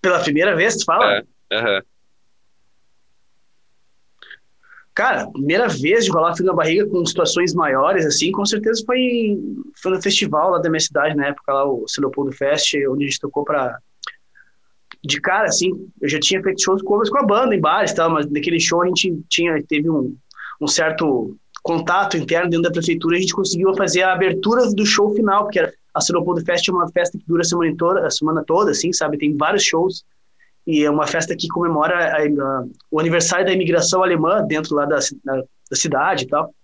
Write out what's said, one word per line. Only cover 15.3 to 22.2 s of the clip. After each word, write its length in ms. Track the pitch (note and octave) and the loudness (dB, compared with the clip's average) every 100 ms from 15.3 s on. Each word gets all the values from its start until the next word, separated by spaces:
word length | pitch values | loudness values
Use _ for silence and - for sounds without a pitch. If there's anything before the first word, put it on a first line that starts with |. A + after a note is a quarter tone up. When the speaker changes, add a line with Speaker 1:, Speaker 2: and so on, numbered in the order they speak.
| F#3+ G3+ | 0 0
Speaker 1:
assim, 240 | - F3 - - - | 0 -2 -4 -10 -8
eu 60 | D3 | -4
já 120 | D#3 | -2
tinha 220 | D3 F#3+ | 0 0
feito 200 | F#3+ F#3+ | -2 -2
shows, 180 | - F#3+ | 0 -2
covers 280 | - G#3 G#3+ | 0 0 2
com 80 | C#4 | 0
a 60 | |
banda 320 | A#3 G#3 B3 G3+ | 2 2 2 2
em 40 | |
bares 320 | D#3 F3+ G3+ | 2 2 0
e 40 | - | 0
tal, 140 | E3 | 0
mas 200 | D#3+ D3 | 0 0
naquele 300 | D3 D3 E3 | -2 0 0
show 220 | D#3+ E3+ | 0 2
a 60 | F3+ | 2
gente 300 | E3+ F#3+ E3 - | 0 -2 -4 -4
tinha, 320 | - E3+ D#3 D3 | -2 0 0 0
teve 220 | D3+ D#3 | -2 0
um, 260 | D#3 B2+ - _ - - - | 0 -2 -8 _ -20 -18 -8
um 60 | D3 | -4
certo 680 | - D#3+ D#3+ E3 B2+ G#2+ - _ - | 0 0 0 0 0 -2 -10 _ -14
contato 540 | - E3 E3 F3+ G3 | -4 -4 0 0 0
interno 340 | F3+ | -2